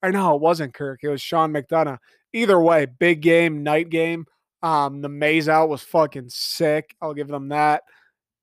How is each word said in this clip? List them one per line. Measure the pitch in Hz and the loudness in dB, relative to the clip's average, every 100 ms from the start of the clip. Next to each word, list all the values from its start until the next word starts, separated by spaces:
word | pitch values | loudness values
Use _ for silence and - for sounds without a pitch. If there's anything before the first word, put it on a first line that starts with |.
Or | 190 | -4
no, | 196 185 147 | 0 2 2
it | |
wasn't | 160 170 139 | 2 0 -4
Kirk. | - 143 131 | -8 -12 -8
It | 147 | -6
was | 139 | -6
Sean | - 165 160 | -2 0 0
McDonough. | 151 127 165 151 127 _ _ _ | -2 -2 0 0 -4 _ _ _
Either | 226 196 185 | -2 2 4
way, | 165 160 135 | 4 4 2
big | 123 170 160 | 0 0 2
game, | 165 165 170 151 | 4 4 2 -2
night | 147 151 170 | -2 -2 0
game. | 165 165 165 156 _ _ _ | -2 -2 -4 -10 _ _ _
Um, | 165 151 143 139 | -2 0 -2 -4
the | 143 | -10
maize | 143 151 160 151 | -2 0 2 2
out | 156 160 | 2 2
was | 143 | -2
fucking | - 170 151 139 123 | -2 0 0 -2 -14
sick. | - - - 156 151 - _ | -10 -8 -2 0 0 -4 _
I'll | 160 | -10
give | 147 143 | -10 -8
them | 143 139 | -10 -6
that. | 147 151 151 - _ _ _ _ _ | 0 2 0 -4 _ _ _ _ _